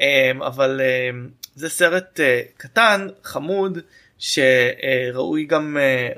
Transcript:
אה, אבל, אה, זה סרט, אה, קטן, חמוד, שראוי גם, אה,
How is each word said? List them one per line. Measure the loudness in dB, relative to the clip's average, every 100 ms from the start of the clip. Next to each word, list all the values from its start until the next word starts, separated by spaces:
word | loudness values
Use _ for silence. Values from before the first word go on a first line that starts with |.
אה, | 2 4 2 0
אבל, | -6 0 0 2
אה, | -2 0 -4 -8 -14 -18 -20
זה | -12 -10
סרט, | 0 2 2 -4 0
אה, | 2 2 -2 _
קטן, | -4 2 4 2 -2 -14
חמוד, | -12 -10 -4 -2 -2 -6 -14 _ _ _
שראוי | -4 2 4 4 2 -2 -2 -2 -2 -4 -4 -4
גם, | 0 -2 0 0
אה, | 2 0 -2